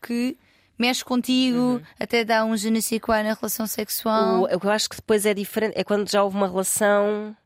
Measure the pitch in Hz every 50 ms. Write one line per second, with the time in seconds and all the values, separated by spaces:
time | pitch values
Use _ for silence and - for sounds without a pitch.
0 | - - 233 240 240 254 - - _ _ _ _ _ _ _ - 233 247 254 -
1 | - - 254 247 - 254 254 254 262 254 240 240 247 247 247 233 - - - -
2 | - - 240 233 226 220 226 220 220 220 226 214 202 220 226 226 - - 233 214
3 | - - 226 214 214 214 214 - - 214 - - 220 196 - - 214 - - -
4 | - 226 220 220 220 226 - 180 - - 180 185 - 196 208 220 - - - -
5 | - - 220 208 202 214 202 202 202 - - 220 214 208 - - 185 - 208 208
6 | 202 180 - 202 202 196 190 202 196 185 180 190 190 - - - 220 202 208 202
7 | 208 208 208 208 214 214 220 - _